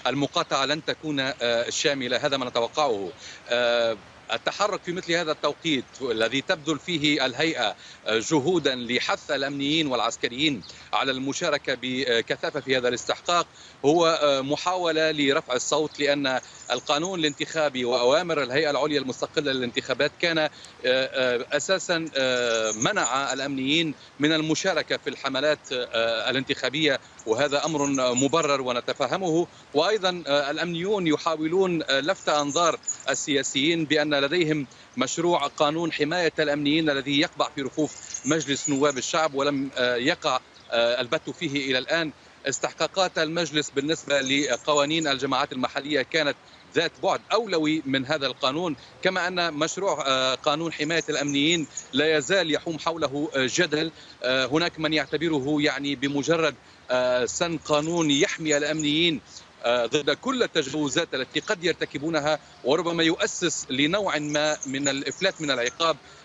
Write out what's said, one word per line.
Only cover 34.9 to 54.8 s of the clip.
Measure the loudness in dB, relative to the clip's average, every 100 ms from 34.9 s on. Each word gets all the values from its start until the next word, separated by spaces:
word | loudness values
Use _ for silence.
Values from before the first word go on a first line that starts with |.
| -4
مشروع | -2 0 2 2 0
قانون | 0 0 0 -2
حماية | -2 -2 0 0 0
الأمنيين | 0 0 2 2 2
الذي | 0 0 2
يقبع | 2 0 -2 -4
في |
رفوف | -4 -2 -2 -4 -12 -6 -2
مجلس | 0 0 -2 0
نواب | 2 2 2
الشعب | -2 0 0
ولم، | 0 0 0 -2 -2
آه، | 0 2
يقع، | 0 0 0 -2 -4 -18 -2
آه، | 2 2 2
البت | 0 -4 -4
فيه | -6 -4 -2 0
إلى | 0
الآن. | 0 -2 -2 -8 -18 -8 -6
استحقاقات | -4 -4 -4 -2 0 0 0
المجلس | -2 -2 -2 -2 -2
بالنسبة | -2 -2 -2 0 0
لقوانين | 2 0 0 -2 2 2 2 0 0
الجماعات | 0 0 0 -2
المحلية | -2 -4 -4 -2 -2
كانت | 0 0 0 -2 -10 -20 -4 -2
ذات | 0 0
بعد | -2 -2 0
أولوي | 0 2 0 2 0 0
من | -2 0
هذا | -2 -2
القانون، | 0 -2 0 -2 -4 -12 -4
كما | -2 0 -2
أن | 0 -2
مشروع، | 0 -2 0 -2 0 0
آه، | 2 2 2
قانون | 0 0 -2
حماية | -4 -2 0 0
الأمنيين | -2 0 2 2 2 -2 -10 -4
لا | 0 2 2
يزال | 2 2 2
يحوم | -2 -4 -4
حوله، | -4 -2 -2 -2 -2 0
آه، | 0 0
جدل. | 0 0 -2 -8 -20 -4
آه، | 0 0 2
هناك | 0 0
من | -2